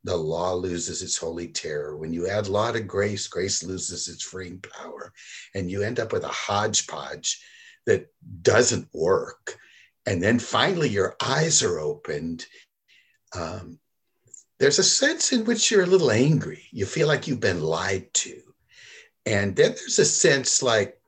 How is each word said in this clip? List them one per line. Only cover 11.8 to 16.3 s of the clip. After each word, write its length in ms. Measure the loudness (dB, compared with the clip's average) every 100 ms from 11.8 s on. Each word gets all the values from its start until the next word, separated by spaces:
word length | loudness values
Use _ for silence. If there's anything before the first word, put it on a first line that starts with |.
opened. 680 | -4 -6 -6 -6 -6 -8 -12 -18 _ _ _ _ _ _ _ -8
Um, 440 | -8 -8 -12 -20 _ _ _ _ _ -20 _ _
there's 180 | 4 6
a 60 |
sense 480 | 4 4 2 2 0
in 120 | 0
which 280 | 2 2 4
you're 100 | 4
a 40 | 6
little 260 | 6 6
angry. 500 | 6 6